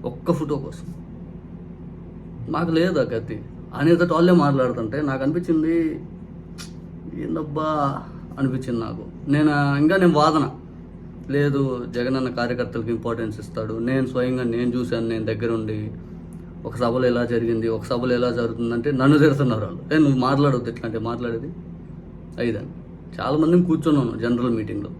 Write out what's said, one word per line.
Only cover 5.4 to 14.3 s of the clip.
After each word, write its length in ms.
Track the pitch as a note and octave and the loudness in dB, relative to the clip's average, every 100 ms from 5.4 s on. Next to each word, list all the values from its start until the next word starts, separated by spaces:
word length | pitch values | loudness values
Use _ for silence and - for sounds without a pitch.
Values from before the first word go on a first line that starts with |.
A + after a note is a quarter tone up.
| F3 D#3+ D#3+ E3 D#3+ - - - - - - - - - - - - - | 2 2 4 2 0 -2 -10 -14 -14 -16 -14 -14 -14 -14 -14 -14 -12 -8
"ఏందబ్బా" 800 | D#3+ E3 D3+ D3 D#3 D3+ C#3 C#3 - - - - | -4 -4 -2 -2 0 2 0 -2 -10 -14 -12 -2
అనిపించింది 400 | C3+ B2+ - A#2 | 0 0 -4 -4
నాకు. 520 | A2 A2 - - C#3 | -4 -8 -12 -10 0
నేను 460 | C#3+ D3+ C#3+ C#3+ C#3+ | 4 4 4 2 4
ఇంకా 180 | D3+ F#3+ | 4 6
నేను 180 | F3+ | 6
వాదన 360 | D3 D#3 D#3 B2+ - - - - - - - - | 8 6 4 0 -4 -16 -16 -16 -16 -16 -14 -2
లేదు, 560 | C#3 C#3+ C#3 C3+ B2 A#2+ | 0 2 2 0 -2 -4
జగన్ 260 | A#2+ B2 C3 | -4 -2 0
అన్న 140 | B2+ | -2
కార్యకర్తలకు 600 | A#2+ A#2+ B2 A#2 A#2 A2 | -2 -2 -2 -4 -4 -4
ఇంపార్టెన్స్ 500 | A2+ A#2 A#2 A2 A2 | -4 -2 -4 -4 -6
ఇస్తాడు, 340 | G#2 - A2 | -10 -8 -6
నేను 340 | A2+ A#2+ C3+ B2+ | -4 0 0 0
స్వయంగా 360 | B2+ B2+ | 0 0